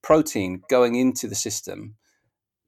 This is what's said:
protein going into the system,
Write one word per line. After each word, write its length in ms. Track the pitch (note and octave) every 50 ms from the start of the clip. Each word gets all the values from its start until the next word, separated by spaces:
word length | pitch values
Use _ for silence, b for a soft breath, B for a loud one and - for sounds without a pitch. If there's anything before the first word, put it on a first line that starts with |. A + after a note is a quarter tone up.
protein 600 | - - D#3 D#3+ D3+ - - A2 F#2+ F2+ F#2 F#2 _ -
going 260 | C3 B2 B2 A#2+ A#2
into 320 | B2 C3 C3 B2+ - - G#2
the 80 | G2+
system, 600 | - - A2+ G#2+ - - - F#2+ G2 G#2+ G#2+ A2 _ _ _ _ _ _ _ _ _ _ _ _ _ _